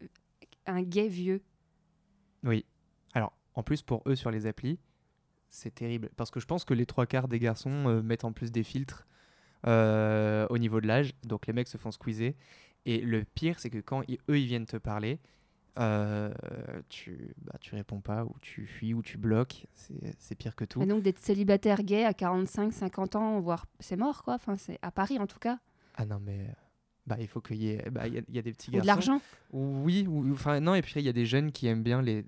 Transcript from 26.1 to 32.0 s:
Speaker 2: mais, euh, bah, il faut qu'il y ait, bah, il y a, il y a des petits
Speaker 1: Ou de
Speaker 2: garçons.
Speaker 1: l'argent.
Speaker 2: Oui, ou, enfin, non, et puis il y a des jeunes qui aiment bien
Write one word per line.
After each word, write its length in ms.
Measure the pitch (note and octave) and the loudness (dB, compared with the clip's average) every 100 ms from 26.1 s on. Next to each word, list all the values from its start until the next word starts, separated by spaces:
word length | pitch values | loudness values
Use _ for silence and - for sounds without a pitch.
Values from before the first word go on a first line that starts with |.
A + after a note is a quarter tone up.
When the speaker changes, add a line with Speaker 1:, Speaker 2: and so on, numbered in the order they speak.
| G2+ | -4
Speaker 2:
mais, 160 | G2+ G2 G2 | -4 -6 -6
euh, 40 | - _ _ _ _ - | -12 _ _ _ _ -6
bah, 120 | A2+ | -4
il 80 | A2 | -4
faut 140 | A#2+ | -8
qu'il 160 | - A2 | -6 -2
y 120 | A2 | -2
ait, 200 | G#2+ - | -2 -4
bah, 160 | B2 A#2 | -4 -4
il 60 | |
y 40 | A#2 | -4
a, 40 | A2+ | -6
il 60 | A#2+ | -6
y 40 | |
a 20 | |
des 100 | A#2 | -6
petits 160 | A2 - | -8 -2
Speaker 1:
Ou 40 | |
de 40 | D#3 | 2
Speaker 2:
garçons. 100 | F#3+ G3+ G3+ | 6 6 6
Speaker 1:
l'argent. 100 | C#4 - - _ | 2 0 -18 _
Speaker 2:
Oui, 540 | C3+ C#3 C#3 D3 F#3 F#3+ | -4 -2 0 2 2 2
ou, 240 | D3+ C3+ | 2 0
enfin, 280 | C#3 D3 D3 | 0 2 2
non, 160 | D#3 F#3+ | 4 4
et 60 | |
puis 120 | - D3+ | 2 0
il 80 | C#3+ | 0
y 40 | |
a 40 | |
des 120 | A#2+ A#2 | 2 2
jeunes 260 | B2+ D3+ | 2 0
qui 160 | C3+ A#2+ | 0 0
aiment 160 | A2+ | 2
bien 180 | A2+ B2 | 2 2